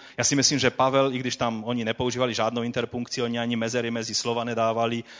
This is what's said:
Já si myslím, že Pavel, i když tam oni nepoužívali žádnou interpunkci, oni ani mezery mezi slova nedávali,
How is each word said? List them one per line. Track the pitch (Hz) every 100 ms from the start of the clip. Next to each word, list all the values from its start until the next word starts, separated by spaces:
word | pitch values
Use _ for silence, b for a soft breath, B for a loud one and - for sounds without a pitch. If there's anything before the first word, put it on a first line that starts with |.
| B -
Já |
si | 117 139
myslím, | 127 143
že | 127
Pavel, | - 131 135 135
i | 127
když | 127 -
tam | 120 113
oni | 107 123 113
nepoužívali | 110 123 120 123
žádnou | 113 110 120
interpunkci, | 117 123 117 123 120 -
oni | 120 117
ani | 117 120
mezery | 113 120 117
mezi | 117 110 107
slova | 120 117
nedávali, | 117 113 113 113 117 117 117